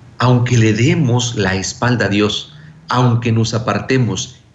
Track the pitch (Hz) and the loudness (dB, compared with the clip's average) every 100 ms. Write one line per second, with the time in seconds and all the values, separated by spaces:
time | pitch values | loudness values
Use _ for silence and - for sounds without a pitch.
0 | - - 123 123 120 120 110 107 131 170 | -20 -4 2 2 2 2 2 2 2 2
1 | 123 120 - 107 95 95 95 - 120 117 | 2 0 -2 -2 -2 -2 -4 -4 -2 0
2 | 98 101 104 - - - - - - 120 | 0 0 0 -2 -8 -18 -20 -20 -6 0
3 | 127 117 117 113 110 107 - 104 - 131 | 2 2 0 0 0 -2 -4 -4 0 0
4 | 110 92 - - _ | 0 -2 -8 -14 _